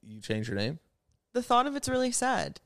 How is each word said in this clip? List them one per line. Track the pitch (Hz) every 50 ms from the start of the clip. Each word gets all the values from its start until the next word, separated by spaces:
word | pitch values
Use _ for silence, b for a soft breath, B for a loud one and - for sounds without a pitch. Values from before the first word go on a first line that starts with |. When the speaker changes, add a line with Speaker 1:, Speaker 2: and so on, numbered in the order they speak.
| -
Speaker 1:
you | 107 107 110
change | - - 113 110 107
your | 113 98
name? | 101 104 120 156 160 - _ _ _ _ _ _ _ _ _ -
Speaker 2:
The | 247 240
thought | - 247 240 254
of | 294 277
it's | 285 -
really | 262 254 254 254 254
sad, | 240 - 247 262 254 - - - - - -